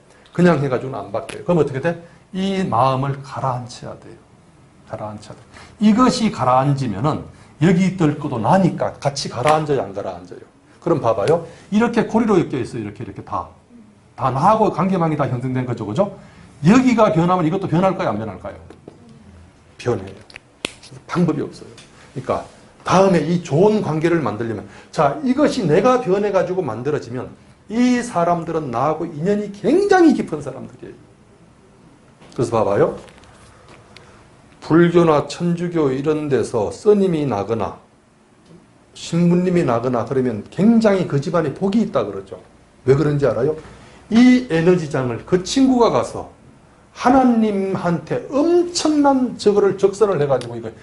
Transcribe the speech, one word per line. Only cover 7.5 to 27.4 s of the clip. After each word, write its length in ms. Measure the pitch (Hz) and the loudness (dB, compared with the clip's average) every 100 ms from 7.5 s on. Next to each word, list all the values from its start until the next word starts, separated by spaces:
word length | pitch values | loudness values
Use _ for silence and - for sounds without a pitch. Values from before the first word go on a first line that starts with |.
| - | 0
여기 240 | 165 180 185 | 2 4 2
있을 320 | - 151 143 | 2 0 0
것도 200 | 151 117 | -6 -2
나니까 560 | 110 190 175 - 101 | 2 2 2 0 -6
같이 340 | - 143 - - | -4 -6 -6 -10
가라앉아요, 520 | 117 147 156 147 131 | -2 2 2 2 -2
안 140 | 98 | -4
가라앉아요? 440 | 98 98 87 90 - - _ _ - | -8 -10 -12 -16 -20 -20 _ _ -8
그럼 200 | 170 156 | -2 0
봐봐요. 460 | 117 113 123 170 - - - | 0 0 2 0 -2 -16 -2
이렇게 340 | 208 233 233 | 0 2 0
고리로 340 | - 220 220 185 | 0 0 2 2
엮여 180 | - 135 | 2 -4
있어요. 220 | 107 123 | -6 -8
이렇게, 220 | 104 - | -10 -10
이렇게 180 | 95 95 | -14 -14
다. 260 | - 98 82 - _ - - _ _ - | -10 -8 -10 -16 _ -20 -20 _ _ -6
다 140 | 131 | -4
나하고 400 | 131 185 220 202 | 0 2 2 2
관계망이 440 | - 185 185 160 147 | 0 0 0 0 0
다 120 | 120 | -2
형성된 380 | 120 131 127 123 | -4 -4 -4 -4
거죠, 200 | 113 104 | -6 -4
그죠? 300 | 127 202 - - - - - 147 | -2 -2 -4 -20 -20 -20 0 4
여기가 460 | 254 254 226 214 | 6 4 4 4
변하면 340 | 160 175 185 156 | 4 2 2 0
이것도 220 | 196 147 | -2 -2
변할까요, 400 | 160 190 180 151 | 0 0 0 -4
안 100 | 104 | -4
변할까요? 380 | 107 90 101 87 85 - - - - - - - - _ _ - | -8 -10 -14 -16 -20 -20 -20 -20 -20 -20 -20 -20 -20 _ _ -10
변해요. 380 | 123 107 95 95 - - _ _ - - - 131 - | -4 -4 -6 -18 -20 -20 _ _ -14 -14 -20 -20 -6
방법이 340 | 165 156 143 | -2 0 -2
없어요. 280 | 92 - - - - - - | -6 -12 -20 -20 -20 -20 -18
그러니까 300 | 135 - 95 - - - _ | -12 -6 -6 -6 -20 -20 _
다음에 360 | - 180 196 170 | 0 4 4 2
이 220 | 147 175 | 0 -4
좋은 400 | - 143 214 214 | 0 2 4 2
관계를 380 | 151 156 165 170 | -2 -2 0 0
만들려면, 460 | 117 104 113 104 - - - | -2 -4 -6 -8 -10 -20 -8
자, 300 | - 143 302 | 0 0 0
이것이 440 | 254 262 285 262 165 | -2 0 0 0 2
내가 340 | 165 254 247 | 2 4 2
변해가지고 640 | 175 202 208 185 165 185 | 0 0 0 0 -2 -4
만들어지면 640 | 139 110 135 139 - 123 95 - | -4 -4 -4 -4 -6 -12 -12 -16